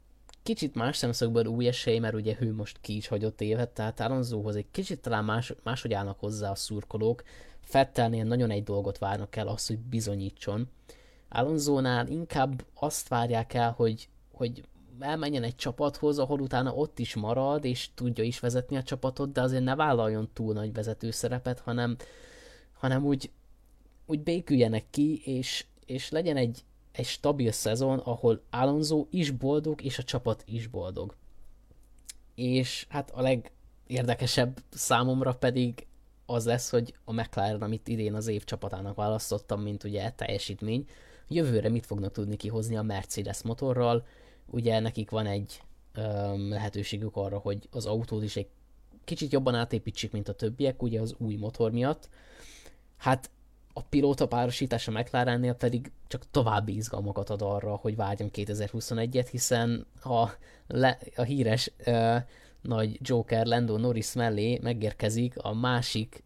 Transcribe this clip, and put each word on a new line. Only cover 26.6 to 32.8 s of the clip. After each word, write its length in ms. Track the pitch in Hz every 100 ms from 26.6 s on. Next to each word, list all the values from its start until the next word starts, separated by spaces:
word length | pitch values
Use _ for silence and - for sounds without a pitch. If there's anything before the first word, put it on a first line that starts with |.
| - - -
egy 140 | - 117
stabil 460 | - 143 143 117
szezon, 480 | - 107 113 135 131
ahol 440 | 120 113 120 110 -
Alonso 580 | 123 135 151 151 151 143
is 220 | 180 147
boldog, 520 | 123 131 151 156 147
és 140 | 135 127
a 60 |
csapat 400 | 123 127 120 110 -
is 220 | 117 113
boldog. 480 | 92 90 92 92 - - - - - - - - - - - - -
És 500 | 123 131 127 -